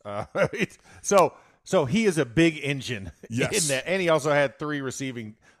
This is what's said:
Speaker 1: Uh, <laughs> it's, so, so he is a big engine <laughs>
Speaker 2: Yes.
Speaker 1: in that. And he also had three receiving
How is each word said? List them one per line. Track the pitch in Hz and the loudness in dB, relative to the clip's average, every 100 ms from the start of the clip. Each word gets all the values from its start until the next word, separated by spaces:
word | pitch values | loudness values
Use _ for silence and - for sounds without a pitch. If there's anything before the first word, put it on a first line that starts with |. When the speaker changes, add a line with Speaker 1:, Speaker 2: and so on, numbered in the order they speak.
| 104 | -10
Speaker 1:
Uh, | 101 - | -10 -6
<laughs> | 185 180 | -2 -2
it's, | 233 202 - - - | -2 -6 -8 -20 -10
so, | - 196 151 - _ _ | 2 4 4 0 _ _
so | - 185 127 | -2 0 2
he | 208 214 | 2 2
is | 156 | 2
a | 127 | 0
big | 113 165 156 | 4 2 2
engine | 143 139 120 110 90 - | -6 -6 -6 -8 -8 -16
<laughs> | - | -6
Speaker 2:
Yes. | 117 120 208 151 | -2 0 0 0
Speaker 1:
in | 131 | -2
that. | 160 | 0
And | 190 | 0
he | 170 | 2
also | 156 151 | 2 4
had | 143 139 - | 2 2 -2
three | 151 143 | -6 -6
receiving | 131 - 135 120 107 - _ _ | -6 -6 -8 -8 -12 -16 _ _